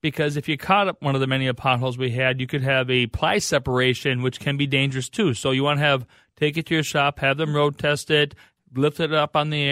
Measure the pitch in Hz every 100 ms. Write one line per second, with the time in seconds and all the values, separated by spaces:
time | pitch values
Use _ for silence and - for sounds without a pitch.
0 | 160 139 147 147 147 147 - 190 196 -
1 | 147 135 131 135 131 123 135 123 131 123
2 | 127 120 131 131 127 143 131 135 127 127
3 | 120 - 160 202 - 147 131 127 127 123
4 | 143 127 127 - - 139 143 135 139 131
5 | 123 - 196 120 139 131 139 143 147 135
6 | 120 _ _ _ 151 156 156 160 147 151
7 | 143 - 139 139 156 147 147 139 151 147
8 | - 151 147 - - _ _ 127 147 147
9 | 160 151 147 151 151 151 143